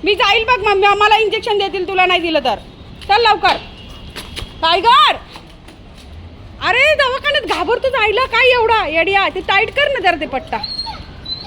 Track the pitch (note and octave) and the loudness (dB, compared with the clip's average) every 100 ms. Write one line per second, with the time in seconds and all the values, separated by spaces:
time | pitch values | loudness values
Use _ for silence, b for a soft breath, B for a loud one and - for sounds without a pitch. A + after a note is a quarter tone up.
0 | D#4+ G#4 A4 A4 A4 B4 G#4 G4 G4+ G4+ | -2 0 2 2 2 0 2 2 4 4
1 | G#4+ G#4+ G#4+ G#4+ - G#4 F#4+ F#4+ F4+ F#4+ | 4 4 2 -2 -2 -2 -2 -4 -2 0
2 | F#4 F4+ E4+ D#4 B3+ G3+ - - - - | 2 2 0 0 -2 -4 -8 -20 -20 -18
3 | - G#4 A4+ G#4+ F#4 - - - - - | 0 2 4 4 2 0 -6 -18 -20 -18
4 | - - - - - - D#4+ F4+ G#4 F#5+ | -16 -16 -14 -14 -14 -4 0 2 4 6
5 | C6+ - - - - - - - - - | 6 2 -8 -20 -20 -20 -20 -20 -20 -20
6 | - - - - - - D4+ A#4 C#5+ C#5+ | -20 -18 -18 -20 -20 -6 0 2 4 4
7 | C5 B4+ C5 C#5+ A4+ E4+ F4 A#4+ C5+ B4+ | 2 0 -2 -2 -2 -2 0 0 0 0
8 | G#4+ G#4 C5 A#4+ B4+ B4 A4 A4 F4+ D#4+ | 0 0 0 2 4 4 2 2 0 0
9 | E4+ G4 F4+ F#4 - G4 A4+ - C#5+ C5 | 2 2 0 -4 0 0 0 0 0 2
10 | F#4+ E4+ C#4+ C4 B3 - - - A#5 F5 | 0 0 -4 -6 -6 -8 -6 -10 -10 -12
11 | - - - F5 | -14 -16 -12 -12